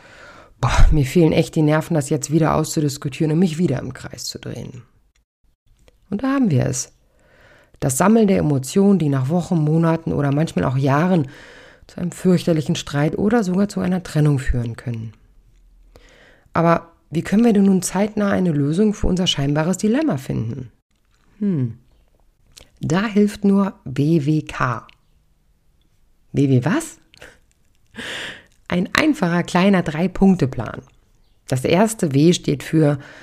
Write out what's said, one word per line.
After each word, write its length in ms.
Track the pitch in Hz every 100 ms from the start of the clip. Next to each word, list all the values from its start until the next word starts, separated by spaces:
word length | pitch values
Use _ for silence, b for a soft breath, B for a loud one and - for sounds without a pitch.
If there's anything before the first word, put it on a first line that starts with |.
| B B B B B -
"Boah, 260 | - - -
mir 120 | 151
fehlen 280 | 131 180 156
echt 220 | 165 - 165
die 60 |
Nerven, 300 | 151 156 151
das 160 | 165 135
jetzt 220 | 156 135
wieder 240 | 160 151
auszudiskutieren 800 | 147 156 165 147 131 143 - 156
und 60 | 156
mich 200 | 185 156
wieder 200 | 170 135
im 120 | 127
Kreis 320 | - - -
zu 140 | - -
drehen." 440 | 123 - - 120 - _ _ _ _ _ _ _ _ _ _ _ -
Und 140 | 202
da 100 | 262
haben 180 | 277 233
wir 140 | 131
es. 280 | 131 131 - _ b b b b b b b b
Das 180 | 143 131
Sammeln 300 | 190 226 208
der 100 | 185
Emotionen, 600 | 151 139 131 196 196 196
die 120 | 151
nach 180 | 139 131
Wochen, 280 | 175 160 170
Monaten 580 | 151 160 165 165 170
oder 180 | 143 143
manchmal 320 | 143 165 180
auch 140 | 151 131
Jahren 500 | 139 143 180 180 131 B B B B B -
zu 140 | -
einem 120 | 175
fürchterlichen 640 | - 185 175 180 160 151 160
Streit 420 | - 143 156 -
oder 260 | 208 240
sogar 240 | 180 180 202
zu 120 | 185
einer 220 | 180 185
Trennung 360 | - 151 151 139
führen 360 | 131 123 117 113
können. 360 | - 113 113 - _ _ _ _ _ _ _ b b b b b b
Aber 380 | 170 165 165 - _ _
wie 120 | 151
können 220 | - 202
wir 80 | 240
denn 120 | 202
nun 180 | 196 185
zeitnah 480 | - 185 208 208 202
eine 220 | 190 180
Lösung 420 | 147 143 165 214
für 120 | 208 -
unser 200 | 180 180
scheinbares 500 | - 139 147 160 185
Dilemma 400 | 214 254 320 143
finden? 560 | - 131 113 123 120 _ _ _ _ _ _ -
Hm. 380 | 208 165 120 - _ _ _ _ _ _ _ - B _
Da 240 | - 175 220
hilft 380 | 202 208 -
nur 300 | 202 196 196 -
W 400 | - 127 143 165
W 180 | 139 156
K. 440 | 135 - 131 110 - _ _ _ _ _ _ _ _ _ _ _ _ _ _
W 160 | 139 139
W 160 | 127
was? 340 | 139 269 330 - _ _ B B _ _ _ _ _ B B B B B B _ -
Ein 220 | 180 190
einfacher, 480 | - 311 269 175 175
kleiner 400 | 170 180 196 190
Drei-Punkte-Plan. 1000 | 165 147 180 - 196 180 131 127 110 - - _ _ _ _ _ -
Das 160 | 131
erste 500 | - 170 220 220 170
W 180 | 135 165
steht 300 | 175 - 139
für 360 | - 160 147 139 B B